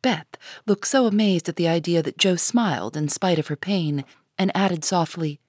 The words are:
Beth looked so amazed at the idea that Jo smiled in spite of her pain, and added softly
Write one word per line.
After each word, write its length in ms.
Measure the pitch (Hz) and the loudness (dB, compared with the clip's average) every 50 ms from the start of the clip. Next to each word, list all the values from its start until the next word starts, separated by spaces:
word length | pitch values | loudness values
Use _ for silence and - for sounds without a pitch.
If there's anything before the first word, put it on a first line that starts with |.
Beth 260 | - 262 220 156 156 _ - - - - - - _ | 0 0 -2 -2 -6 _ -20 -20 -20 -20 -20 -16 _
looked 220 | - 202 - - - | -2 -2 0 0 0
so 200 | - 269 254 226 | 2 4 4 4
amazed 400 | 202 208 220 208 185 170 - - | 4 4 4 4 2 2 0 -2
at 80 | 160 | -2
the 140 | - 175 165 | 0 0 2
idea 340 | 165 170 156 - 170 165 156 | 2 0 0 2 0 2 0
that 140 | - - - | 0 -2 0
Jo 180 | - 196 180 | 2 2 2
smiled 600 | 170 - - - 240 233 202 147 104 85 110 - 151 | 2 0 0 0 0 0 2 -2 -2 -4 -6 -4 -4
in 100 | 151 143 | -2 -2
spite 320 | - - - 185 175 156 | -2 0 0 0 2 0
of 80 | 151 - | 0 -4
her 80 | 151 | -6
pain, 480 | - - 185 202 190 170 151 147 143 135 _ - _ _ _ _ - | -8 -4 -2 -2 -2 0 -2 -2 -4 -6 _ -18 _ _ _ _ -2
and 140 | 196 190 - | -2 0 2
added 300 | 185 196 190 180 160 147 | 2 0 0 0 -2 -2
softly 560 | - 190 180 165 - - 170 165 151 147 - _ | 0 0 0 0 0 -2 -6 -6 -6 -6 -8 _